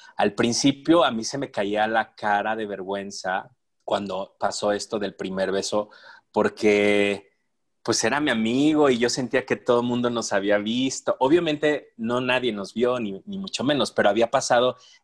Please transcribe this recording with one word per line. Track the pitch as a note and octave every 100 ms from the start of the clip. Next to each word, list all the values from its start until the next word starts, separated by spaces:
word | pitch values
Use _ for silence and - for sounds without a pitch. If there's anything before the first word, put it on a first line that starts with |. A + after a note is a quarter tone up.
| - -
Al | G#2
principio | G#2 A#2 A#2 C#3+ C#3 - E3
a | D3
mí | A2+
se | A2 C#3
me | C3+
caía | - G2+ G#2 A2
la | A2+ G#2+ -
cara | G#2+ G2+ G#2+ A2
de | G#2
vergüenza | G2 F#2 G2 G2 G2+ F#2 F#2+ - _ _ _ -
cuando | G#2 G2+ F#2 G2 -
pasó | G2+ - G#2
esto | G#2 - A2+
del | G2
primer | - F#2+ F#2+ F#2
beso, | G2 F#2+ G#2+ G#2 - - - _
porque, | - G#2+ - G#2+ G#2 G#2 G#2 G2+ G2 - _ _ _ _ _
pues, | - A2
era | A2+ C#3
mi | D3
amigo | A#2 A2+ B2+ D3+ D3+ D3
y | A#2+
yo | A#2+
sentía | - B2 C3 -
que | A#2
todo | - A#2+
el | A#2+
mundo | B2 A#2+
nos | A#2 A2
había | G2+ G2 G#2
visto. | G#2 A#2+ C3 - - -
Obviamente | C3 E3+ E3 D3 D3+ D3 - -
no | A2+ B2
nadie | B2+ B2+ B2
nos | G#2 F#2+
vio, | A2+ A#2+ B2
ni, | G#2+ F#2+ G2+
ni | G2
mucho | F#2 -
menos, | A#2+ D3 G#2+
pero | - G#2+
había | G#2 A2+
pasado | C3+ - B2 B2+ A#2+ - -